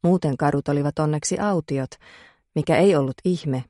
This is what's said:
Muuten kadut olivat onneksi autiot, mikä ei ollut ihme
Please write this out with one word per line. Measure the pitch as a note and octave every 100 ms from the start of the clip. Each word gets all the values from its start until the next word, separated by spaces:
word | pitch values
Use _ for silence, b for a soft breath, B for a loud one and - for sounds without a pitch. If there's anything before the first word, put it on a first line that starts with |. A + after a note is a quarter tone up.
Muuten | F3 F3+ D3+ C3
kadut | D3 C#3+ -
olivat | C#3+ C#3+ -
onneksi | D3+ D3+ - F#3
autiot, | G#3 F#3 D3+ C#3 C3 - B B B B _
mikä | D#3 D3
ei | D#3+ G3
ollut | D#3 C3+ -
ihme | F3+ F3+ D3 C3